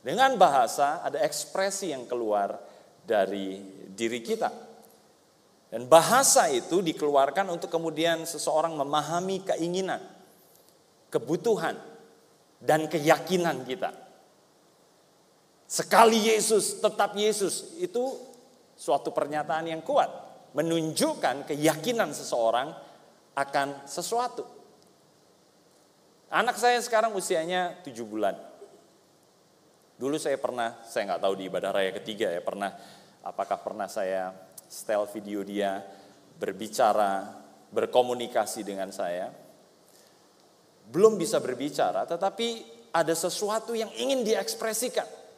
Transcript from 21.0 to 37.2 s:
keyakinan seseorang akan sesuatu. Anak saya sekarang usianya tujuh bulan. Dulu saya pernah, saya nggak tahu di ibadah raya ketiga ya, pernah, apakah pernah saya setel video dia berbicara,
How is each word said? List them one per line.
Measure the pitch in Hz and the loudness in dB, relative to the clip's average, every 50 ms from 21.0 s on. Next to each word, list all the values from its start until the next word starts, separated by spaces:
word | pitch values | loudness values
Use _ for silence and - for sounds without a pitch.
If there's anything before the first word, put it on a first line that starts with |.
| 269 320 302 - - 143 123 139 139 - | 0 0 0 0 -2 -2 -2 -2 -4 -6
keyakinan | 151 143 151 160 151 151 156 226 240 226 196 156 139 | -4 2 2 2 2 2 -2 -2 0 0 0 -2 -2
seseorang | - 139 - - 123 113 113 113 120 135 156 165 - - - - - - - - _ _ _ _ | -8 -6 -4 0 2 2 2 2 2 -2 -2 -8 -14 -18 -20 -20 -20 -20 -20 -20 _ _ _ _
akan | 139 139 - - 147 139 139 139 139 - - | -4 -4 0 0 -2 0 -2 -6 -12 -14 -12
sesuatu. | - 175 175 - 220 233 247 240 - - - - - - - - - _ - _ _ _ _ _ _ _ _ _ _ _ _ _ _ _ _ _ _ _ _ _ _ _ _ _ _ _ _ _ | -10 -8 -6 -2 -2 -2 -2 -2 -4 -8 -12 -12 -14 -20 -20 -20 -20 _ -20 _ _ _ _ _ _ _ _ _ _ _ _ _ _ _ _ _ _ _ _ _ _ _ _ _ _ _ _ _
Anak | - 160 208 240 240 202 | 0 2 2 2 0 2
saya | 233 247 240 240 214 | 4 4 4 4 0
sekarang | - 226 214 220 226 208 | 2 2 2 2 2 -2
usianya | 190 180 - 185 160 160 170 185 180 180 175 - - - | -4 -2 -2 -2 -2 0 -2 -2 -2 -2 -4 -6 -10 -14
tujuh | 143 123 113 120 | -14 -10 -10 -10
bulan. | 107 104 110 104 98 90 - - - - - - - - - _ _ _ _ _ _ _ _ _ _ _ _ _ _ _ _ _ _ _ _ _ _ _ | -8 -2 0 0 0 0 -2 -14 -20 -20 -20 -20 -20 -20 -20 _ _ _ _ _ _ _ _ _ _ _ _ _ _ _ _ _ _ _ _ _ _ _
Dulu | - 120 135 147 156 | -8 -4 -4 -4 -2
saya | - 156 139 | -2 -2 -2
pernah, | - - - 123 123 117 117 120 - - | -2 -2 -6 -4 -4 -4 -4 -6 -10 -18
saya | - - 120 104 98 87 | -6 -4 -4 -2 -2 -2
nggak | 85 98 | 0 0
tahu | 98 98 95 | 0 0 0
di | 95 | -4
ibadah | 95 90 92 92 98 | -4 -4 -4 -2 0
raya | 98 101 95 95 92 | 0 0 0 0 -2
ketiga | 101 - 113 107 101 110 | -4 -8 -8 -4 -2 -2
ya, | 95 85 87 - | -2 -2 -2 -4
pernah, | - 98 98 101 95 - - - - - - - - _ _ - | -6 -6 -4 -6 -6 -6 -10 -20 -20 -20 -20 -20 -20 _ _ -14
apakah | - - - 101 - 98 95 - | -12 -6 -6 -4 -4 -4 -4 -4
pernah | 98 95 110 98 | -8 -6 -6 -8
saya | 95 - 110 98 92 95 95 92 92 92 - - - - - - | -6 -4 -4 -2 -2 -2 -2 -4 -4 -8 -12 -20 -20 -20 -20 -20
setel | - - - - - 110 104 107 | -18 -18 -14 -4 -2 0 0 0
video | 104 - 110 101 101 104 104 98 | -2 -6 -10 -8 -6 -6 -6 -6
dia | 95 101 104 101 98 95 101 - - - - - - - - - - - | -4 -4 -2 -2 -2 -2 -6 -8 -14 -20 -20 -20 -20 -20 -20 -20 -20 -10
berbicara, | - - 101 95 92 110 107 - - 127 107 104 107 104 98 98 95 | -6 -6 -6 -4 -6 -8 -8 0 4 4 4 6 4 2 2 0 -2